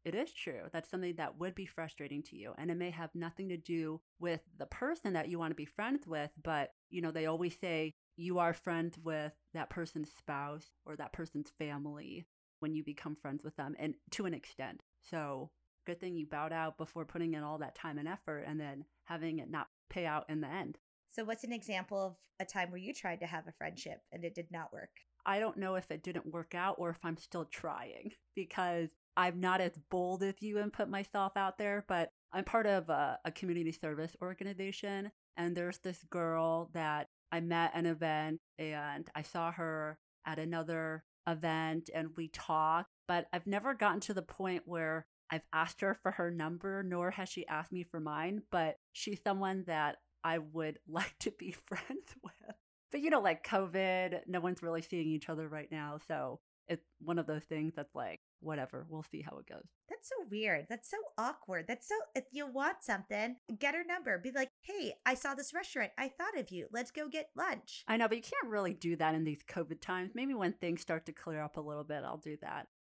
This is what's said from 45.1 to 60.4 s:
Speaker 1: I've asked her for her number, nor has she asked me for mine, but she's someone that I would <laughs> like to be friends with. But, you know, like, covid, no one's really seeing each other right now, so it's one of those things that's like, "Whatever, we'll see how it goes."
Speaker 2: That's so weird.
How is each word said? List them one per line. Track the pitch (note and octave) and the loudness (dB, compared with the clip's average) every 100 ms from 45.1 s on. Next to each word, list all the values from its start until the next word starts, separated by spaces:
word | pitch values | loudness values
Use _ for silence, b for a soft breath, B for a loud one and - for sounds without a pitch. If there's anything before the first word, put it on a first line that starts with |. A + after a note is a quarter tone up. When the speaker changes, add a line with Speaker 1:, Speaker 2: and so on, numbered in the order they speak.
| _ - | _ -6
Speaker 1:
I've | D#3+ - | -6 0
asked | D#3+ E3 - | 2 2 2
her | G3 G3 | 2 2
for | F#3 | 0
her | F#3+ F3 | 2 0
number, | E3+ D#3 E3+ G3 G3 | 2 0 -2 -2 -2
nor | F#3 F3 F3 | 0 0 2
has | F#3 F#3 | 0 -2
she | F#3+ - | -4 -2
asked | D#3 E3 | -2 -2
me | F#3 | -4
for | E3+ E3+ | -4 -4
mine, | D3+ D3+ E3+ G#3 - | -2 0 0 -2 0
but | F3+ D#3+ - _ | 2 2 0 _
she's | - - G3+ | -8 -4 0
someone | G#3 F#3+ G3 F#3+ F3 | 2 4 2 2 0
that | D#3 D3 - _ _ | 2 2 0 _ _
I | E3 E3 | 0 2
would | D3+ D#3+ D#3 D3+ | 0 -2 -2 -2
<laughs> | - | -4
like | E3 F#3 - | -2 -2 -2
to | - | -4
be | - - | -2 -6
friends | - - F3+ - C#4 - - | -10 -6 -6 -4 -6 -8 -14
with. | - - - G#3+ _ _ _ | -16 -14 -16 -16 _ _ _
But, | C#4+ | 0
you | D#4 | 6
know, | D4 | 8
like, | G3 D#3 - | 8 6 4
covid, | G3+ F#3+ F#3 F#3+ F#3 F#3 F3 - | 4 4 4 6 6 4 0 0
no | F3+ | 2
one's | F3 F3+ | 2 0
really | E3+ E3 | 0 0
seeing | E3 F3 D#3+ | 0 0 2
each | D#3 - | 2 0
other | D#3 D#3 | -2 -2
right | D3+ - | -6 -4
now, | D#3 D3 D3+ - | -4 -4 -4 -2
so | D3+ C3 C3 _ _ - | -2 0 -4 _ _ -2
it's | E3 - - | -2 -4 -8
one | D#3+ E3+ | 0 2
of | D#3 | 2
those | D3+ | -2
things | - D3 D#3 | -2 0 0
that's | D#3 D3 - | 0 -6 -4
like, | A2 E2 _ _ | -4 -4 _ _
"Whatever, | D#3 D3+ B2+ C3 D#3+ | -4 -2 -4 -6 -8
we'll | D#3 | -8
see | D3+ D3+ | -8 -10
how | D3 - | -10 -10
it | - | -12
goes." | - - _ - | -14 -16 _ -14
Speaker 2:
That's | A4 - | -10 -6
so | C5 C#4 | -6 -4
weird. | G#3 | -2